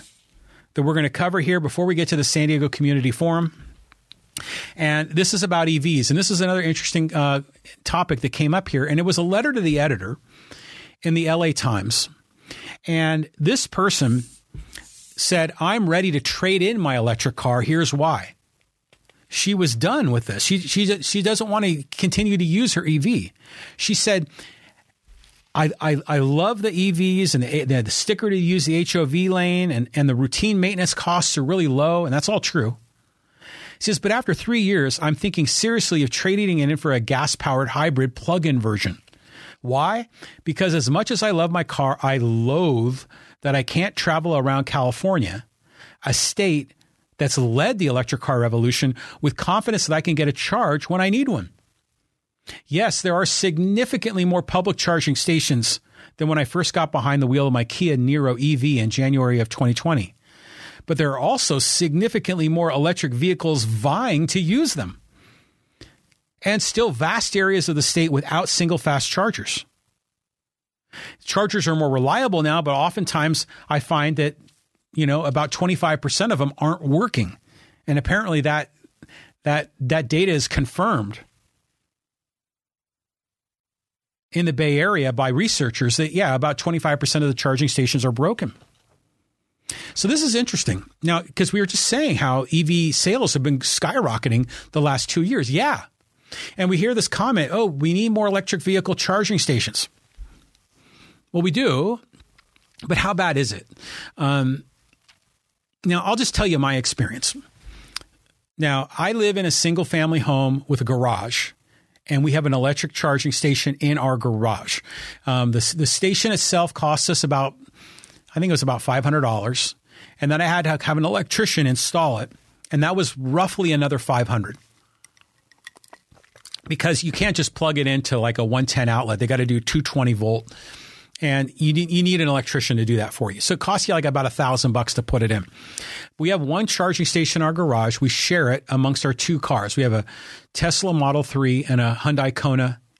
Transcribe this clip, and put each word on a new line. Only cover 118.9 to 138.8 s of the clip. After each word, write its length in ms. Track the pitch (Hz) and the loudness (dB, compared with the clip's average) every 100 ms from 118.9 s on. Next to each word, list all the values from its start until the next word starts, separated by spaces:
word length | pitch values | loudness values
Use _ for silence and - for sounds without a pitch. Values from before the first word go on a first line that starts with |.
| 131 | 0
hundred 180 | 135 151 | 2 2
dollars. 540 | 127 110 107 127 - - _ - - - | 2 0 -2 -2 -4 -6 _ -20 -20 -4
And 120 | 143 | 0
then 100 | 151 | 0
I 60 | 170 | 2
had 160 | 175 | 0
to 200 | 156 151 | 0 -2
have 140 | - 151 | 0 0
an 80 | 160 | 0
electrician 640 | 196 - - 214 - 139 | -2 -2 -2 0 2 2
install 500 | 123 - 175 156 113 | 0 0 0 0 -2
it, 140 | - - _ _ - | -6 -14 _ _ -4
and 100 | 147 | 0
that 140 | 156 185 | 0 0
was 200 | 151 131 | -2 -4
roughly 580 | 131 156 185 - 175 | -2 0 0 0 0
another 260 | 147 143 139 | 2 0 0
five 280 | - 123 120 | 0 0 0
hundred. 300 | 120 101 - _ _ _ _ _ _ _ _ _ _ - - _ - _ _ _ _ - - - | -2 -4 -10 _ _ _ _ _ _ _ _ _ _ -20 -20 _ -20 _ _ _ _ -18 -14 -8
Because 360 | 156 170 147 | -2 0 0
you 80 | 170 | -2
can't 240 | - 202 185 | -2 -2 0
just 180 | 151 | -2
plug 240 | - 160 147 | -2 0 0
it 80 | 139 | 0
into, 320 | 135 127 123 | 0 0 0
like, 220 | 117 117 | 0 0
a 40 | |
one 220 | 113 127 131 | 0 0 0
ten 240 | - 120 | 0 2
outlet. 300 | 113 113 104 | 0 0 -2
They 80 | 120 | 0
gotta 180 | 131 123 | 2 2
do 140 | 120 | 0
two 240 | - 156 | 0 -2
twenty 300 | 143 143 123 | 0 0 2
volt. 380 | 104 107 113 - - - - - - - - | 2 0 -2 -4 -18 -20 -20 -20 -20 -20 -4
And 320 | 151 135 135 - | -2 0 -2 0
you 180 | 151 | 0
need, 160 | 156 170 | 2 2
you 140 | 175 | 2
need 180 | 180 180 | 2 2
an 60 | 151 | 2
electrician 500 | 139 117 139 - 117 | 0 0 -2 0 0
to 80 | 113 | 2
do 120 | 113 | 0
that 140 | 104 | -2
for 200 | - 107 | -4 -6
you. 100 | 98 | -4
So 140 | - 185 | -2 -2
it 40 | |
costs 280 | - 196 - | 0 0 0
you, 80 | 170 | 0
like, 100 | 147 | 0
about 220 | 139 131 | 0 -2
a 20 | |
thousand 440 | - 131 131 127 | 0 0 2 2
bucks 200 | 117 117 | 0 0
to 80 | - | -4
put 220 | 113 131 | -2 0
it 80 | 113 | 0
in. 160 | 107 92 - - - - - - - | -2 -4 -14 -16 -14 -12 -14 -14 -4
We 100 | 160 | 0
have 120 | 190 | 0
one 260 | 139 175 220 | 0 -2 -2
charging 400 | - 185 175 170 | 0 0 0 0
station 340 | 175 156 165 | 0 0 0
in 20 | |
our 100 | 156 | 0
garage. 460 | 165 165 113 113 - | 0 2 2 0 2
We 80 | 131 | 0
share 440 | - - 175 127 | 0 0 2 2
it 120 | 135 - | 0 0
amongst 340 | 135 | 0